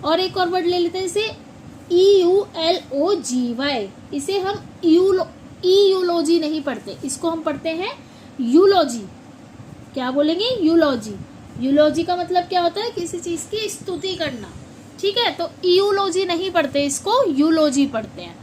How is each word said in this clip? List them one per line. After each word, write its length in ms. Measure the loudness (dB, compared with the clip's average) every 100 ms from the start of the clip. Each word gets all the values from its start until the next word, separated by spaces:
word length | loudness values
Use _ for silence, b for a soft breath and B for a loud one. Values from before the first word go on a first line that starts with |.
और 160 | 0 0
एक 180 | -2 -2
और 120 | -2
वर्ड 160 | 0
ले 140 | 0 0
लेते 180 | -2 -2
हैं, 80 |
जैसे 260 | -4 -4 -4 -8 -18 -20 -20 -20 -2
ई 300 | 4 6 6
यू 260 | 6 2 0 -4
एल 220 | -2 -2 -2
ओ 200 | -2 0
जी 400 | 0 -2 -2 -2
वाई, 360 | -2 -4 -2 -6 -10 -10
इसे 260 | -8 -4 -4
हम 260 | -2 -6 -10 -4
यूलो-, 420 | 4 4 6 2 -2 -8 -20 -6
ईयूलॉजी 720 | 2 4 6 4 0 0 2 2
नहीं 220 | 0 -4
पढ़ते, 360 | -4 -8 -10 -10
इसको 240 | -10 -6 -4
हम 120 | -4
पढ़ते 280 | -6 -6 -6
हैं 240 | -6 -6 -8 B B B -6
यूलॉजी। 640 | 2 6 6 6 2 -2 -12 -16 -20 -20 -20 -20 -20 -20 -14
क्या 180 | -8 -4
बोलेंगे? 460 | 0 0 0 -2 0
यूलॉजी। 540 | 2 4 4 0 -6 -14 -16 -18 -18 -8
यूलॉजी 440 | 0 4 4 2
का 120 | -2
मतलब 280 | -4 0 -2
क्या 180 | 0 0
होता 200 | 0 -2
है? 80 | -6
किसी 300 | -6 -8 -8
चीज़ 220 | -8 -8
की 280 | -6 -6 -6
स्तुति 460 | -8 -10 -8 -6
करना, 360 | -4 -6 -6 -12 -16 -20 -20 -20 -6
ठीक 180 | -4 0
है? 140 | -2
तो 200 | -2 -8 -4
ईयूलॉजी 600 | 2 4 4 2 0 0
नहीं 260 | -2 -2 -2
पढ़ते, 340 | -2 0 0
इसको 380 | -2 -4 -2 0 2
यूलॉजी 600 | 2 2 4 2 2 0
पढ़ते 340 | 0 -8 -14
हैं। 140 | -16 -18